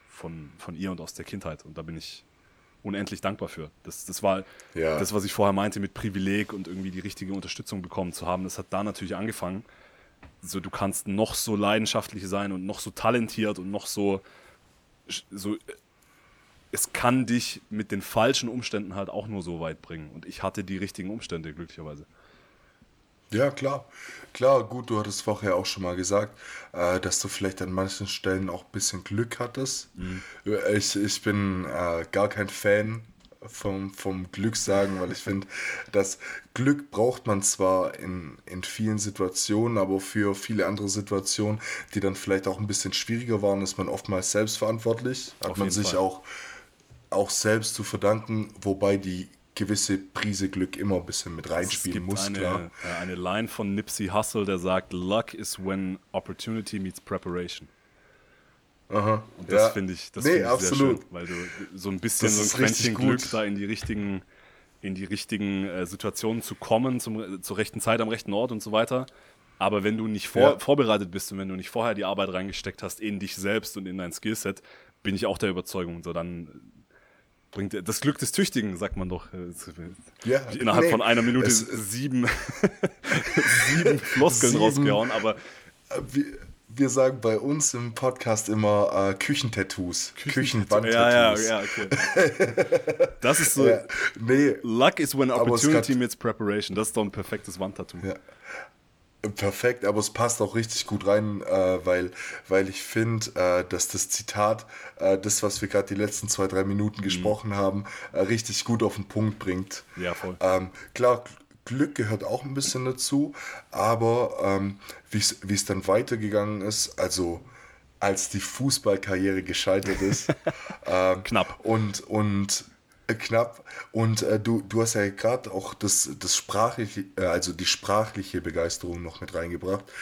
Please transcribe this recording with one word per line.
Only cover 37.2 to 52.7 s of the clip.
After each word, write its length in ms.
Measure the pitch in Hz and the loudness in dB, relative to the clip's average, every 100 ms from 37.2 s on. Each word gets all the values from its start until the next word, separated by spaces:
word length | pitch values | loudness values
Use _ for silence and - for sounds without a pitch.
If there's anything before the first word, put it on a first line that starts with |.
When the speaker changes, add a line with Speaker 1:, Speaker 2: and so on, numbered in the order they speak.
| - | 0
Speaker 2:
man 160 | 98 | 0
zwar 560 | 98 - 95 92 87 - | 2 2 2 4 2 -4
in, 400 | 92 90 80 - - | -8 -8 -10 -14 -14
in 160 | 92 | -10
vielen 360 | - - 110 107 | -8 -2 0 0
Situationen, 800 | 101 98 92 - - 107 117 113 | -2 -2 -2 0 0 2 2 2
aber 220 | 95 95 | 2 2
für 340 | 98 110 101 | 0 0 2
viele 320 | 98 - 107 90 | 0 -2 0 0
andere 220 | 101 101 | 0 -2
Situationen, 720 | 107 98 101 95 - 107 107 - - - | -2 -2 -2 -2 0 0 -2 -4 -10 -6
die 60 | 104 | -2
dann 140 | 98 92 | 0 0
vielleicht 300 | - 95 95 | 0 0 0
auch 120 | 92 | -2
ein 60 | 104 | -2
bisschen 240 | 98 95 | -2 -2
schwieriger 500 | - - 117 120 110 | -2 -2 -4 0 2
waren, 200 | 101 98 | 2 2
ist 160 | 95 - | 0 -4
man 100 | 92 | -4
oftmals 420 | 95 - 92 92 | -4 -2 -2 0
selbstverantwortlich. 1000 | 104 107 - 110 113 113 113 127 135 - - | 0 0 0 -2 0 0 -2 -2 -6 -8 -8
Hat 80 | 92 | -4
Speaker 1:
Auf 80 | 95 | -2
Speaker 2:
man 80 | 95 | 0
Speaker 1:
jeden 40 | |
Speaker 2:
sich 260 | 90 98 85 | 0 0 2
Speaker 1:
Fall. 0 | |
Speaker 2:
auch, 260 | 95 - - - - - - _ _ - - | 0 -2 -12 -14 -14 -16 -20 _ _ -20 -4
auch 200 | 95 101 | 0 0
selbst 440 | - 110 110 107 | 2 4 2 2
zu 100 | - | -6
verdanken, 720 | 107 101 101 110 110 110 107 - | -6 0 2 2 0 -2 -4 -4
wobei 360 | 104 95 101 101 | -2 2 2 2
die 320 | 92 90 92 _ _ - | 0 -6 -8 _ _ -4
gewisse 420 | 101 104 - 98 | 0 0 2 0
Prise 500 | - - 107 95 95 | -2 -4 -2 0 -2
Glück 280 | 95 92 - | -2 -4 -2
immer 200 | 101 95 | 0 0
ein 100 | 87 | -2
bisschen 300 | - - 82 | -6 -6 -8
mit 120 | - | -4
Speaker 1:
Es 20 | |
Speaker 2:
reinspielen 340 | 85 95 - 90 | -2 -2 -2 -4
Speaker 1:
gibt 180 | 90 90 | -4 -2
Speaker 2:
muss, 100 | 101 | -2
Speaker 1:
eine, 220 | 98 98 | -2 -2
Speaker 2:
klar. 320 | 92 90 85 | -2 -2 -4